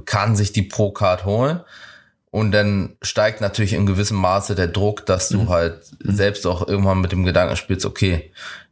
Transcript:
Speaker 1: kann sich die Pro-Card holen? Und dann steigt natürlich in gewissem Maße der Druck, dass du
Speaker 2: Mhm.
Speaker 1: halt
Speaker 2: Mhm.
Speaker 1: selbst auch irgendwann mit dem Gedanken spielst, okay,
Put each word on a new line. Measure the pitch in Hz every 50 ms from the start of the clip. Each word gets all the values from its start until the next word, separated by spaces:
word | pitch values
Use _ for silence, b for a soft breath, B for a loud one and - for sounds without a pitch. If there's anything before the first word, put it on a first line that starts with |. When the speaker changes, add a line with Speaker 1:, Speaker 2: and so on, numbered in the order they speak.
| -
Speaker 1:
kann | - - 104 101 110 113 101
sich | 104 104 -
die | 110
Pro-Card | 95 - - - 107 101 98 - 104 95 90 90 92
holen? | 98 101 113 127 143 160 175 - B B B B B B B B B B B _ _
Und | - 104 110 104 95
dann | 104 101 101 101 98 90 - - -
steigt | - - - - 107 110 110 -
natürlich | 107 98 - - 107 98 -
in | 78 101
gewissem | 98 95 92 104 101 113
Maße | 98 92 90 92 101 98 - 101
der | 90 92 85
Druck, | 87 101 98 104 104 - -
dass | - 95 90 - -
du | - 98
Speaker 2:
Mhm. | 110 87
Speaker 1:
halt | 90 85 85 85 80 - - - - -
Speaker 2:
Mhm. | - - 101
Speaker 1:
selbst | 101 98 104 104 - - 90
auch | 90 87 -
irgendwann | - 101 98 98 98 95 92
mit | 92 90
dem | 92 92 92
Gedanken | 90 82 85 80 - - -
spielst, | - - 98 90 -
okay, | 101 - - 104 95 87 78 - - B B B B B B B B